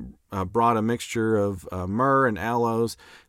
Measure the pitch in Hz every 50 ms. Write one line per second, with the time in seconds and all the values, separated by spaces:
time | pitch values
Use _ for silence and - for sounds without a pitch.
0 | 113 - - _ _ _ 104 98 95 95 - 117 117 117 117 110 107 113 117 113
1 | - - - 117 110 110 110 104 101 101 98 90 - - 92 92 92 92 101 117
2 | 131 139 135 135 135 120 107 82 98 117 120 120 117 117 113 113 117 110 - -
3 | - - - - _